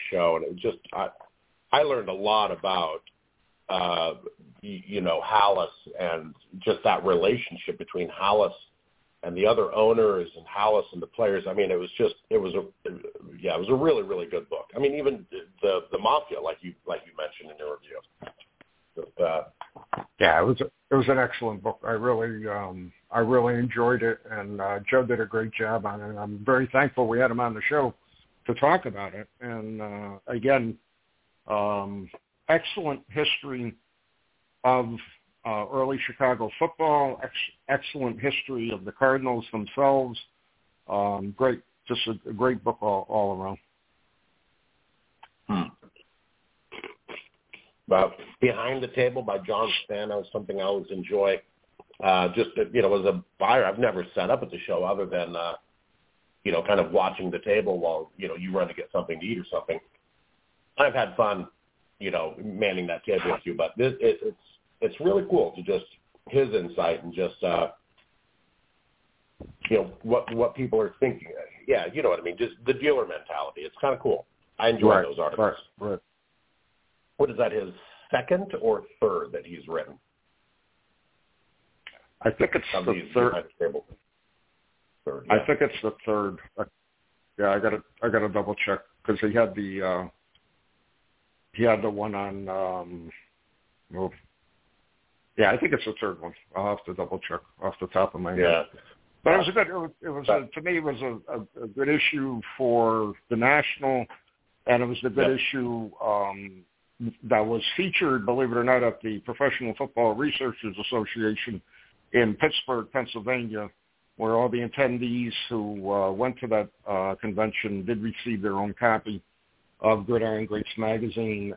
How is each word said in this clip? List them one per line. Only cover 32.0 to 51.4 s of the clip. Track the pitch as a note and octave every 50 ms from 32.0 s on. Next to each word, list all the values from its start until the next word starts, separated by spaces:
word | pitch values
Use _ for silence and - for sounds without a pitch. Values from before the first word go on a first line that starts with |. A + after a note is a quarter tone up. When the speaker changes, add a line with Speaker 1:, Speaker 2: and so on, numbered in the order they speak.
| F#2+ - - - _ _ _ _ _ -
Speaker 2:
excellent | D#3+ E3 D#3+ - - G#3 E3+ D3+ C#3 C3 - -
history | G2+ D3+ D3+ C#3+ - - - C#3 C3 B2 A#2+ A2+ - _ _ _ _ _ _ _ _ _ _ _ _ _ _ _ _ _ -
of, | C3 C3 B2+ A#2+ A2+ A#2 A2+ - - - _ _ _ _ _ -
uh, | A#2 G#2+ G#2 G#2 -
early | C#3 C3 C3 C3+ C#3 B2+ -
Chicago | - A#2+ - C3+ B2+ B2 G#2+ A2+ G#2+ - -
football, | D#3+ E3 - - D#3+ D#3 D3 D3 C#3+ C3+ - -
ex-, | C3 B2+ - - - - - _ _ -
excellent | C#3+ - - - - D3 C3 A#2+ A2+ G#2+
history | A#2+ C#3+ B2+ - - - C3 A#2+ A2+ A#2
of | G#2+ F#2 F#2
the | G#2+
Cardinals | - - C3+ C3 C3+ C3+ C3 B2+ A#2+ A#2 A2+ -
themselves. | - A2 G#2 - - C#3 C#3 C#3 C#3 C3+ C3 B2 A2+ - - _ _ _ _ _ _ _ _ _ _ _ _ -
Um, | G2 G2+ G2+ G2+ G2+ G2+ G2 G2+ G2+ -
great, | C3 C3 A#2+ A#2+ - _ _ _ -
just | - A#2+ A2+ - A2+
a, | G#2+ F#2+ - B2
a |
great | A2+ G2 B2 B2+ B2+ G#2 -
book | A#2+ A2+ -
all, | G#2 G#2+ G2 F#2+ F#2+ -
all | A2 G#2+ G2+ G2 F#2+ F#2
around. | F#2+ F#2+ G2 - _ _ _ _ _ _ _ _ _ _ _ _ _ _ _ _ _ _ _ _ _ _ _ _ _ _ _ _ _ _ _ _ - - _ _ _ -
Speaker 1:
Hmm. | G#2 F2+ - - - _ - - _ _ _ _ _ _ _ _ _ _ _ _ _ _ _ - - - - G1+ G1+ _ _ - - - - _ _ _ _ _ - - _ _ _ _ _ -
Well, | F#2+ F#2 F#2+ F#2 - - - - - -
Behind | B2+ B2 A2 - A#2 B2+ C3 C3
the | B2 B2
Table | - C3 B2 B2 B2 C3
by | A2+ G#2 G2+ G2
John | F#2 G2+ G#2+ G#2 A2+ G#2+ - - -
Spano | - G#2 G#2 G#2 G#2 G#2 G2+
is | F#2 -
something | - G#2+ G#2 F#2+ G2 G2
I | F#2+
always | G2 G2+ G2 F#2 -
enjoy. | G2 F#2 F2+ F#2 G2+ G2+ G2 G2 F#2+ -